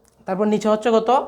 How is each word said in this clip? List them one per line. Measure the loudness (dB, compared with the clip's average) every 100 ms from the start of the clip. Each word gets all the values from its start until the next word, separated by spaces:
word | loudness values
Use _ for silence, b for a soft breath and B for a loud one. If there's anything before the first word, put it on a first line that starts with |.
| _ _ -8
তারপর | -4 -2
নিচে | 0 0
হচ্ছে | -2 2 0
কত? | 2 0